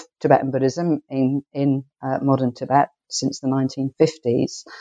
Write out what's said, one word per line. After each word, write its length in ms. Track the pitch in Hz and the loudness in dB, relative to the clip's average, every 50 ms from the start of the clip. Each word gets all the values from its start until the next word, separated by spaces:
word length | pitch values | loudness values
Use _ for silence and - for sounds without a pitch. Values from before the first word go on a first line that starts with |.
| - - _ _ | -4 -12 _ _
Tibetan 300 | - 147 139 127 135 135 | 2 4 4 4 4 -2
Buddhism 520 | 127 127 135 131 - 170 175 170 151 - - _ | 0 0 0 0 0 0 0 0 0 -2 -4 _
in, 340 | 139 135 131 131 139 139 - _ | -2 0 0 0 0 -2 -6 _
in, 320 | - 139 139 143 131 135 131 _ _ _ | -4 -2 0 0 0 0 -4 _ _ _
uh, 160 | 135 131 135 135 | -6 -4 -4 -2
modern 320 | 135 139 135 131 131 123 117 | 2 2 2 2 2 -2 -2
Tibet 340 | - 131 - 131 143 - - _ _ _ _ | -6 -4 2 2 2 2 2 _ _ _ _
since 300 | - - 139 135 139 - | -6 -4 -4 -4 -4 -4
the 80 | 139 131 | -4 -2
nineteen 440 | 131 135 135 131 - 139 135 135 - - | 0 0 0 -2 -2 -4 -6 -6 2 2
fifties. 680 | 160 156 - - - 120 120 135 139 - - - - - - - | 2 2 2 -4 -2 0 0 0 0 -2 -4 -12 -16 -18 -20 -20